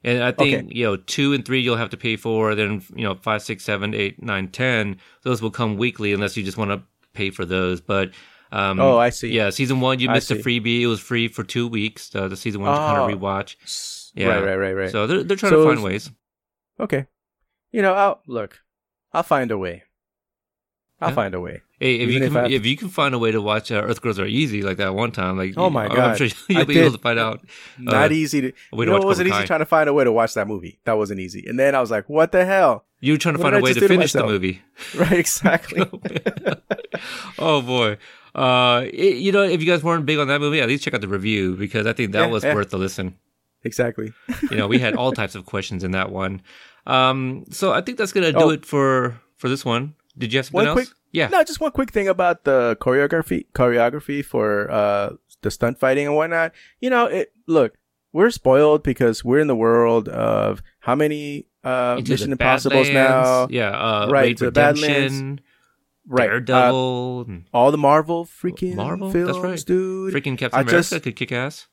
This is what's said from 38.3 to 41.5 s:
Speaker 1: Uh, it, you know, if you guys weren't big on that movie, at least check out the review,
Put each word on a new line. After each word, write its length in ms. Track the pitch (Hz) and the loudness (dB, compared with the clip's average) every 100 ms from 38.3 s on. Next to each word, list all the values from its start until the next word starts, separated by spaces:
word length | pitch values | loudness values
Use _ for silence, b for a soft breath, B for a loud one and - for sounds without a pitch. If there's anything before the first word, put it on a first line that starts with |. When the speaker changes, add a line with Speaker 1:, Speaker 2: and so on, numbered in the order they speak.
Speaker 1:
Uh, 500 | - 131 127 123 120 127 | -2 2 4 4 2 0
it, 240 | - 190 123 | 0 0 2
you 160 | 190 | 2
know, 100 | 196 | 2
if 180 | 196 170 | 2 2
you 60 | 156 | 2
guys 160 | 175 | 0
weren't 240 | 156 165 147 | 2 0 0
big 120 | 151 | 0
on 100 | 139 | 2
that 120 | 143 | 0
movie, 200 | 147 151 | 0 0
at 80 | 117 | 0
least 160 | 143 | 0
check 100 | - | -2
out 60 | 110 | -4
the 80 | 98 | -4
review, 480 | 98 101 107 92 | -4 0 0 0